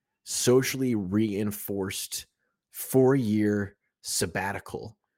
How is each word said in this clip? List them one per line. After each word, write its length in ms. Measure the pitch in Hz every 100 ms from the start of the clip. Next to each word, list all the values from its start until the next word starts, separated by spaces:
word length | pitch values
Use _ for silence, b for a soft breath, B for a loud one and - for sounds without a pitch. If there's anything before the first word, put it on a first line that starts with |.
| _ _
socially 680 | - - - 127 131 131 131
reinforced 1300 | 110 92 104 110 98 104 104 - 98 95 - - - - _ _ _ _
four-year 1080 | - - 131 131 139 110 107 104 104 98 - _ _
sabbatical 960 | - - 90 98 98 98 - - - - _